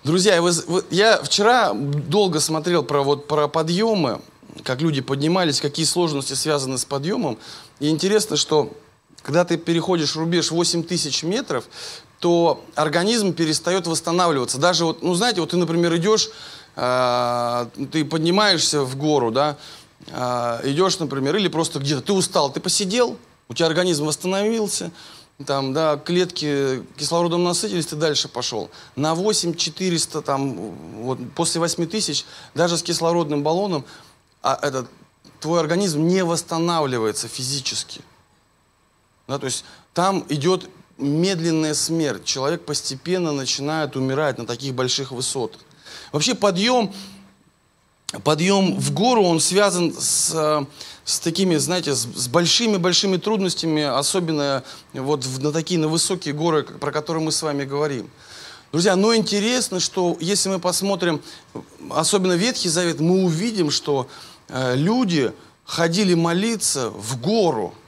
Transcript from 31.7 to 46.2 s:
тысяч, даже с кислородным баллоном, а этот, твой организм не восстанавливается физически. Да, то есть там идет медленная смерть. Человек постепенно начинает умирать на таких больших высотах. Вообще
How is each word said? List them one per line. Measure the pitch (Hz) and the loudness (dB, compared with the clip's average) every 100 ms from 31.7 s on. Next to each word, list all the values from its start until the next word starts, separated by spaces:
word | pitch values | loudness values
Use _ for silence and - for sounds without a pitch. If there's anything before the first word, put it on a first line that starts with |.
| 170 | -2
тысяч, | 165 214 - 147 - - - | -2 -2 -2 -4 -8 -20 -10
даже | 143 175 170 | 0 0 0
с | |
кислородным | 170 170 165 170 151 143 | -2 -2 0 0 0 0
баллоном, | 147 170 202 156 - - - _ _ _ | 0 0 0 -4 -6 -20 -20 _ _ _
а | - 135 | -2 0
этот, | 139 131 120 - - _ - - | -2 -4 -8 -16 -20 _ -20 -10
твой | 151 170 | 0 0
организм | 156 170 202 151 | 2 0 0 2
не | 160 190 | 2 2
восстанавливается | 170 165 - 165 170 170 143 123 110 104 113 | 2 -2 -2 -2 0 2 2 0 0 -2 -8
физически. | - 127 139 127 110 - - - _ _ _ _ _ _ _ _ _ _ _ - | -6 -6 -4 -4 -6 -8 -14 -20 _ _ _ _ _ _ _ _ _ _ _ -8
Да, | 135 | -6
то | |
есть | 131 - - - _ | -4 -6 -10 -20 _
там | - 185 196 - | 0 0 0 -2
идет | 151 151 185 - - - - | 0 2 0 -4 -20 -20 -6
медленная | 139 151 185 180 165 160 156 | 0 2 2 0 0 0 0
смерть. | 151 - 165 147 95 | -2 -2 0 -2 -2
Человек | - 139 135 170 | -4 -2 -2 -2
постепенно | 170 147 - 135 170 185 170 | -4 -6 -6 -8 -4 -2 0
начинает | 143 127 - 139 156 143 | -2 -4 -4 -2 -2 -2
умирать | 135 131 135 151 123 | -2 -2 0 0 -2
на | |
таких | 113 120 139 | -6 -6 -6
больших | 127 127 139 131 | -2 0 -2 -4
высотах. | 123 123 135 110 - - - - - - | -6 -4 -4 -6 -8 -20 -20 -20 -20 -6
Вообще | 151 | -2